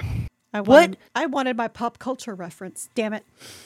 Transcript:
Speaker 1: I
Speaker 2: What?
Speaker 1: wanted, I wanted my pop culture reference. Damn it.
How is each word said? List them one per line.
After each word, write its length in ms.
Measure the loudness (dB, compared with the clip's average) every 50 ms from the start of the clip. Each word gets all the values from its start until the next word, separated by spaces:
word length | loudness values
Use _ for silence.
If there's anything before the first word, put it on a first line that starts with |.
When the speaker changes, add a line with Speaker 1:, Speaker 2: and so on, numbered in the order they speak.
| -6 -6 -6 -6 -6 -8 -12 _ _ _ -8
Speaker 1:
I 60 | -6
Speaker 2:
What? 60 | 4 8
Speaker 1:
wanted, 280 | 8 10 8 8 2 -8 -16 -6 _
I 120 | -2 -2
wanted 300 | -2 -2 -2 -2 -2 -4
my 120 | -4 -6 -6
pop 300 | -6 -6 -6 -6 -6 -8
culture 360 | -8 -8 -8 -8 -10 -14 -12
reference. 540 | -12 -14 -14 -14 -14 -16 -16 -14 -14 -16 -8 _
Damn 180 | -4 -4 -4
it. 120 | -6 -8 -12 _ _ _ -20 -20 -20 -20 -20